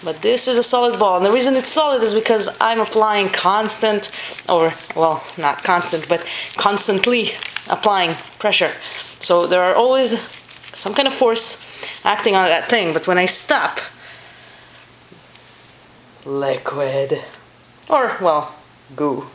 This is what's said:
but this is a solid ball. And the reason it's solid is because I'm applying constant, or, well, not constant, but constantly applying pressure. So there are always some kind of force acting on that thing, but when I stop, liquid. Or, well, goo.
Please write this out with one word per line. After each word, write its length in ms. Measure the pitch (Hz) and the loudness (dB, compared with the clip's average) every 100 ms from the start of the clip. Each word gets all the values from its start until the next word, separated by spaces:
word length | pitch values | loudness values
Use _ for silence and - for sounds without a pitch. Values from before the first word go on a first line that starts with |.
but 180 | 170 156 | -8 -2
this 260 | 196 240 254 | 0 2 2
is 120 | 240 | 2
a 40 | |
solid 360 | 240 247 240 208 | 2 2 2 2
ball. 180 | 202 180 | 2 4
And 80 | 196 | 4
the 60 | |
reason 240 | 240 254 262 | 4 4 2
it's 140 | 254 | 2
solid 340 | - 302 262 | 0 2 2
is 100 | 220 | 2
because 420 | 208 220 226 196 - | 0 2 0 0 0
I'm 180 | 226 226 | 0 2
applying 500 | 214 220 214 208 190 | 0 2 2 2 0
constant, 800 | - 175 202 214 - 220 208 202 - - - - | 0 2 2 0 0 0 0 -4 -10 -12 -12 -2
or, 240 | 175 160 160 - - | 2 2 -2 -10 2
well, 280 | 160 156 - - | 2 2 -6 -4
not 240 | 147 139 | -2 -2
constant, 440 | - 180 180 165 143 | 0 0 0 -6 -2
but 160 | 170 - - - - | -2 -2 -10 -10 -2
constantly 760 | 202 202 - 196 240 247 202 - - - - | 0 2 0 2 2 0 -2 -6 -10 -10 -4
applying 460 | - 220 196 170 160 - - | 0 2 2 0 -4 -10 -4
pressure. 340 | 214 - 160 - - - - - | -2 0 0 -4 -12 -14 -14 -8
So 280 | - 175 175 | 2 2 4
there 160 | 180 | 2
are 100 | 180 | 4
always 460 | 190 240 262 254 226 - - - - - | 4 4 4 2 0 -6 -16 -20 -20 -20
some 200 | - 196 | -10 -4
kind 140 | 214 277 | 0 0
of 80 | 277 | 2
force 680 | 247 226 - - - - - - - | 2 2 -2 -4 -10 -14 -14 -4 -2
acting 300 | 214 233 190 | 0 2 4
on 100 | 185 | 4
that 240 | 160 - | 2 2
thing, 240 | 233 175 | 0 2
but 140 | 160 170 | -2 2
when 100 | 180 | 2
I 80 | 185 | 2
stop, 540 | - - 277 156 - - - - - - - - - - - - - - - - - - - - - - - - - | 0 0 0 0 -6 -12 -18 -20 -20 -20 -20 -20 -20 -20 -20 -20 -20 -20 -20 -20 -20 -20 -20 -20 -20 -20 -20 -20 -20
liquid. 1000 | 143 139 139 131 - 131 139 135 139 113 - - - - - - - | -8 -4 -2 -2 -4 -4 -2 -2 -2 -4 -6 -20 -20 -20 -20 -20 -2
Or, 260 | 285 240 - | 0 0 0
well, 340 | 180 151 147 - - - - 135 | 0 0 -2 -14 -20 -20 -20 -4
goo. 300 | 147 135 131 | -2 -2 -8